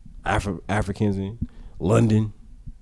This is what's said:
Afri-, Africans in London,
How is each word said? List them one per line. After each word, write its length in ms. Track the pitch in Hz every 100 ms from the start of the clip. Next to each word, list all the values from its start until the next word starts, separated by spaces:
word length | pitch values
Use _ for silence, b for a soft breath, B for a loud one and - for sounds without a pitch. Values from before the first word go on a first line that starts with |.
| - - -
Afri-, 340 | 101 101 85 -
Africans 500 | 104 95 98 104 95
in 300 | 98 117 - B B B
London, 540 | 87 117 113 107 107 - - - - -